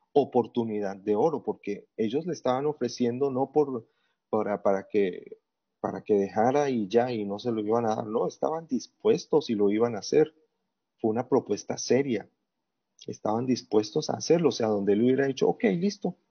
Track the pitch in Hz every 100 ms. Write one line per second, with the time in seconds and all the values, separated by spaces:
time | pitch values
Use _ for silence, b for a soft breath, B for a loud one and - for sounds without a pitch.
0 | b 143 131 123 110 123 113 104 101 98
1 | 98 104 160 135 107 98 - 101 - -
2 | 110 135 170 147 131 127 151 147 120 -
3 | 120 123 139 127 135 151 143 127 - _
4 | _ _ _ 110 101 101 104 98 - 107
5 | 95 - - - _ _ _ _ 101 98
6 | - 104 98 104 117 143 143 123 98 113
7 | 127 117 101 104 123 110 104 117 113 110
8 | 110 113 175 - 139 160 165 117 - _
9 | 208 180 - 156 135 104 101 107 120 107
10 | - 143 156 - _ _ _ _ _ _
11 | 113 110 120 127 - 101 - 82 - 123
12 | 139 104 - _ _ _ _ _ _ _
13 | - - 107 110 127 120 - 107 107 -
14 | - - - 170 156 - 113 104 98 101
15 | 120 131 139 131 - - 226 180 196 -
16 | 185 - _